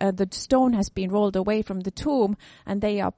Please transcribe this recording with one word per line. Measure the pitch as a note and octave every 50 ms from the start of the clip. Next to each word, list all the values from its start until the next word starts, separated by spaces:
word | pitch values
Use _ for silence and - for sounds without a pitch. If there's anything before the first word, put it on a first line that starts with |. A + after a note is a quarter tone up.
| - G3
uh, | F#3+
the | F#3+ G3 F#3+ -
stone | - - - C4+ B3+ B3+ B3+ A#3 G3+
has | G3 - -
been | F#3+ F#3+ F#3
rolled | F#3+ G#3 G#3 G3+ G3
away | F#3+ F#3+ G3+ G#3+ A3 G#3
from | - G3 F#3+
the | F3+ G3 - - -
tomb | D4+ C#4+ C4 G#3+ G3 G#3 - - - - - -
and | - G3 G3+
they | G#3+ G#3 G#3 G3+
are | G3 F#3+ -